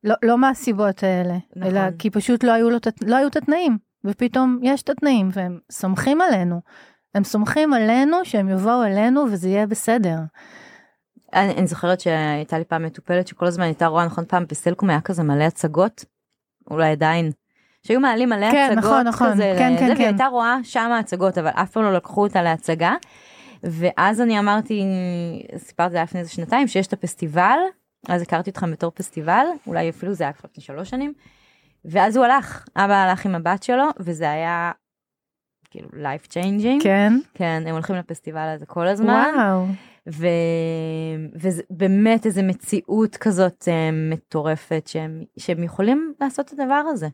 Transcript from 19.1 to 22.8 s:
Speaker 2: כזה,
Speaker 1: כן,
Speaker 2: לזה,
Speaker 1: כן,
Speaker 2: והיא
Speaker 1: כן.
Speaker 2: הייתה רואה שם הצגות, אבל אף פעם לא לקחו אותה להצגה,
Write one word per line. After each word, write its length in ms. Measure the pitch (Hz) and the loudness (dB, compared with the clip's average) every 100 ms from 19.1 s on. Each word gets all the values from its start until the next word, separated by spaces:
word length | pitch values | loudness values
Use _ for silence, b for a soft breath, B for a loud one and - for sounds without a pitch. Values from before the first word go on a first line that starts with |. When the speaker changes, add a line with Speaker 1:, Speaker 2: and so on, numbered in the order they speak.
| 226 240 | 2 2
Speaker 2:
כזה, 240 | 208 202 180 | 4 2 2
Speaker 1:
כן, 160 | 254 | 2
Speaker 2:
לזה, 60 | 254 | 4
Speaker 1:
כן, 60 | 254 | 2
Speaker 2:
והיא 120 | 247 | 4
Speaker 1:
כן. 60 | |
Speaker 2:
הייתה 220 | 226 202 - | 2 2 2
רואה 320 | 247 233 254 | 2 0 0
שם 280 | 240 247 226 233 | -2 -4 0 -2
הצגות, 380 | 220 185 190 180 | -2 -2 0 0
אבל 120 | 160 | -2
אף 220 | - 185 | -2 -2
פעם 120 | 226 | 0
לא 100 | 214 | 2
לקחו 280 | 185 - - | 0 -2 0
אותה 200 | 208 190 | 0 2
להצגה, 540 | 170 160 - 160 | 0 0 -2 0